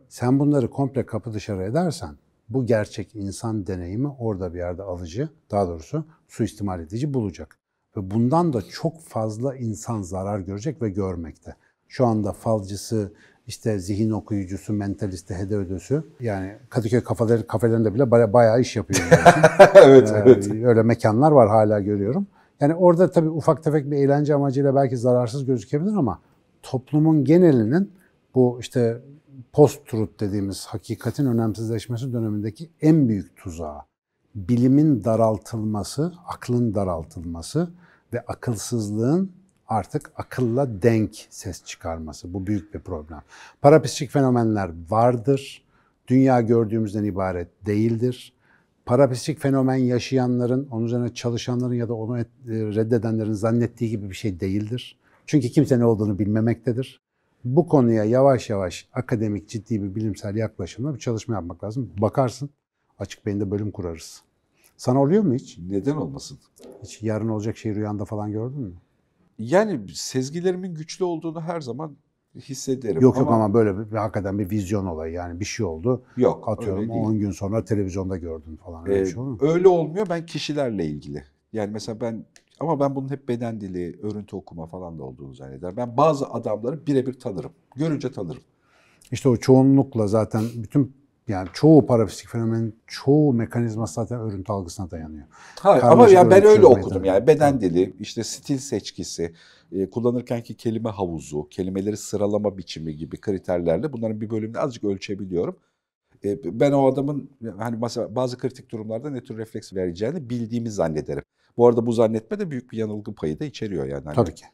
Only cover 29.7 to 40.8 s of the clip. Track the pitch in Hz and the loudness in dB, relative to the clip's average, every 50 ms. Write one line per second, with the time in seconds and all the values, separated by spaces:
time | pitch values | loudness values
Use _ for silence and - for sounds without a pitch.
29.7 | - - - - - 110 107 95 - - 104 98 98 104 98 98 92 - - - | 6 2 -12 -6 -4 -4 -4 -4 -4 -6 -6 -4 -4 -4 -4 -4 -6 -8 -10 -12
30.7 | - 110 - - 113 - - 120 - - 143 131 117 117 113 110 101 107 113 110 | -12 -12 -10 -10 -10 -8 -6 -6 -4 -2 0 0 2 2 0 0 -2 -4 -4 -4
31.7 | 117 107 - - 120 110 135 131 120 120 113 107 104 104 104 110 - - 170 - | -4 -6 -6 -6 -8 -6 -6 -6 -4 -4 -4 -2 -4 -4 -6 -6 -8 -10 -14 -20
32.7 | _ _ - 156 165 160 139 113 107 98 - - _ - - 92 80 78 80 76 | _ _ 4 4 6 6 6 4 2 0 -2 -6 _ -16 -14 -12 -10 -10 -10 -10
33.7 | 73 71 - _ _ _ _ _ _ _ _ _ - 104 92 87 123 117 123 131 | -12 -14 -18 _ _ _ _ _ _ _ _ _ -14 -8 -4 0 2 4 4 6
34.7 | 135 143 156 156 143 107 - 117 113 110 113 110 110 95 - - 117 113 107 110 | 6 6 6 4 4 2 2 0 2 2 2 2 2 -2 -6 -8 -8 -6 -4 -4
35.7 | 104 104 95 - - 135 156 180 170 - - - - - - - 123 123 120 113 | -4 -4 -6 -6 -4 -4 -4 -4 -6 -10 -14 -16 -16 -10 -6 -2 0 0 0 0
36.7 | 95 107 95 92 87 82 80 - - 92 85 85 82 82 82 - - 151 175 170 | 0 -2 -2 -2 -2 -4 -8 -10 -12 -14 -12 -10 -10 -10 -10 -6 -4 -4 -4 -4
37.7 | - - _ _ _ _ _ _ - 120 - - 113 - - 127 117 98 - - | -6 -14 _ _ _ _ _ _ -10 -10 -8 -10 -12 -8 -6 -6 -6 -6 -6 -6
38.7 | 120 117 107 101 104 110 113 135 156 185 196 190 - _ _ _ _ _ _ - | -4 -4 -4 -4 -2 -2 0 0 0 0 -2 -4 -8 _ _ _ _ _ _ -6
39.7 | 110 - - - - 147 - - _ - - - - 131 127 113 113 131 143 127 | -4 -4 -4 -4 -8 -10 -10 -10 _ -14 -14 -10 -6 -4 -2 -2 0 0 -2 -2
40.7 | 107 90 | -2 0